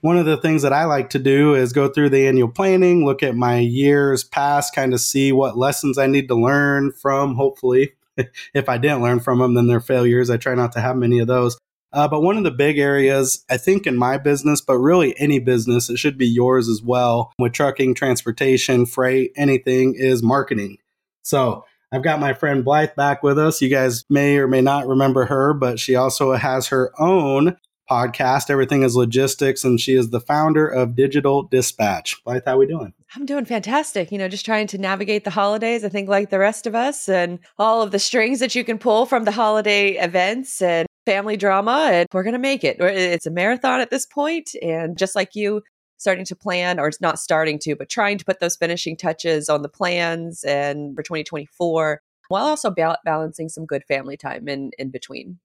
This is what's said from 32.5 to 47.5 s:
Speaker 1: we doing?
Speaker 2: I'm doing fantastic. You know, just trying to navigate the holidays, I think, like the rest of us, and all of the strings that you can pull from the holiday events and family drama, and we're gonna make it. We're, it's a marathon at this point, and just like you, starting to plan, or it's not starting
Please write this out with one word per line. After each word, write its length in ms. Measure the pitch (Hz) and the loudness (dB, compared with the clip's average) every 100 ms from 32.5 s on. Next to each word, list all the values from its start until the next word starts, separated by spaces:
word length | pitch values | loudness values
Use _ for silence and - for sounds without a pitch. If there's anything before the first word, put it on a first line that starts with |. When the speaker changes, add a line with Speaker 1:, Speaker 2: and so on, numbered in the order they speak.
| 131 | 2
Speaker 1:
we 80 | 135 | 2
doing? 280 | 160 107 - _ 240 | 0 -8 -16 _ -14
Speaker 2:
I'm 120 | 277 | -6
doing 180 | 285 240 | -6 -4
fantastic. 640 | 233 185 269 302 208 170 | -6 -2 -4 -4 -6 -6
You 60 | 202 | -6
know, 100 | 190 | -6
just 160 | 196 | -8
trying 220 | - 214 214 | -4 -2 -2
to 120 | 196 | -6
navigate 440 | 190 190 202 208 | -6 -4 -2 -4
the 60 | 202 | -4
holidays, 540 | 180 202 214 226 233 | -2 0 0 -2 -4
I 60 | 208 | -4
think, 200 | 190 196 | -6 -2
like 220 | 196 202 | -2 0
the 80 | 196 | 0
rest 260 | 196 220 233 | 0 0 -6
of 80 | |
us, 340 | 220 254 294 - | -2 -4 -4 -2
and 300 | 185 175 175 _ _ | 0 0 -6 _ _
all 240 | 214 226 | 0 2
of 80 | 214 | 0
the 80 | 196 | -2
strings 400 | - 247 226 262 | -2 0 0 0
that 160 | 247 247 | -2 -4
you 80 | |
can 160 | 240 220 | -4 -4
pull 260 | 240 220 247 | 0 2 2
from 180 | 254 220 | 0 0
the 60 | |
holiday 600 | 208 220 214 208 202 202 185 | 0 0 2 2 2 2 0
events 680 | 175 180 185 233 262 - | 0 0 0 -2 -8 -2
and 240 | 180 170 165 _ - | 0 0 -2 _ -2
family 320 | 196 208 208 | -2 -2 -2
drama, 520 | 202 190 208 262 311 | 2 2 2 0 2
and 160 | 175 175 | 2 2
we're 120 | 185 | -2
gonna 160 | 190 247 | -2 -2
make 240 | 262 269 | -2 -2
it. 140 | 151 - | -2 0
We're, 80 | 180 | 0
it's 400 | 196 180 170 165 | 0 0 -2 -4
a 40 | |
marathon 480 | 165 190 240 269 254 | -2 -2 0 0 -2
at 120 | 247 | -2
this 160 | 269 - | -4 -6
point, 480 | - 294 330 311 - | -4 -4 -4 -8 -10
and 340 | 170 160 160 165 | -6 -4 -6 -4
just 180 | 185 - | -4 -2
like 200 | 190 208 | -6 -4
you, 260 | 208 208 208 _ _ _ | -4 -4 -8 _ _ _
starting 280 | - 185 185 | -4 -4 -6
to 100 | 180 | -12
plan, 440 | 208 180 180 175 | -6 -4 -2 -2
or 80 | 147 | -4
it's 140 | 147 | -2
not 180 | 170 156 | -4 -4
starting 400 | - 156 160 | -2 -2 0